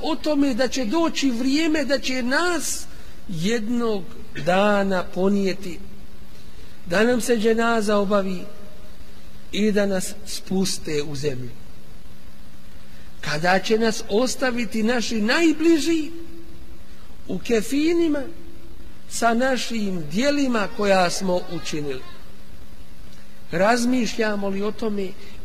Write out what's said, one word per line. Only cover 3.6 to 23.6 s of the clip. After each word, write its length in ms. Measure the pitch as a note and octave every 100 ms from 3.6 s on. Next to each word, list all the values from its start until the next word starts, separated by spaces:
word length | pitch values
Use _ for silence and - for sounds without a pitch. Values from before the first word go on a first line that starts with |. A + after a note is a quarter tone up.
| G#3+ A#3+ A#3 G#3 E3+ - - D3+ D3
dana 580 | F#3 G#3 G3+ G3 F#3
ponijeti, 760 | - F3+ F#3+ G3+ F#3+ E3+ F#3 D#3+ - - - - - - - - - - -
da 180 | E3+
nam 180 | A3+ B3
se 160 | - A#3
dženaza 600 | A3 A3 A#3 A#3 G#3 G#3
obavi 480 | G3+ G#3 F#3+ F3+ F3+ - - - - - - - - - -
i 200 | F#3 G#3+
da 140 | G#3 G3+
nas 280 | F#3+ - - -
spuste 800 | - - F#3+ F#3 - - D3
u 120 | D#3 C#3
zemlju? 340 | D3 B2+ B2 - - - - - - - - - - - - - - - - -
Kada 380 | - D3+ F3 F#3+
će 180 | F#3+ A3
nas 260 | A3+ G#3+ -
ostaviti 760 | G3+ B3+ - B3+ A#3+ A#3 A3
naši 380 | G#3+ B3 G#3+ A3+
najbliži 920 | G#3 D4 E4+ D#4 E4 E4 C#4 E4 C#4+ - - - - - - - - - - - -
u 120 | F#3
kefinima 840 | - A3+ G3+ C#4 D#4 E4+ E4 D4 C4 - - - - - - - -
sa 240 | - A#3
našim 720 | A#3 C4 B3 - A3+ G3+ F#3 D3
djelima 560 | F3 C#4 C#4+ C4+ A#3 F#3+ -
koja 320 | G3+ F#3+ F3
smo 320 | - F#3+ F3+ F3+
učinili? 500 | E3+ - D#3 D3 B2+ - - - - - - - - - - - - - - -
Razmišljamo 960 | E3